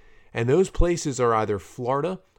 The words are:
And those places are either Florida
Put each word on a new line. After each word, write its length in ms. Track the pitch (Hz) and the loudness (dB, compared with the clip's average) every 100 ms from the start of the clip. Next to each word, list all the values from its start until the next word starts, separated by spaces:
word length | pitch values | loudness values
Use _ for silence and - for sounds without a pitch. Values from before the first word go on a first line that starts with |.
| - - - | -20 -20 -10
And 160 | - 120 | -4 0
those 200 | 160 190 | 2 2
places 520 | - 175 175 151 123 | 2 2 2 -4 0
are 120 | 120 | 2
either 240 | 110 107 101 | 2 0 -4
Florida 640 | - - 123 139 165 190 _ | -6 -10 -4 -2 -2 -6 _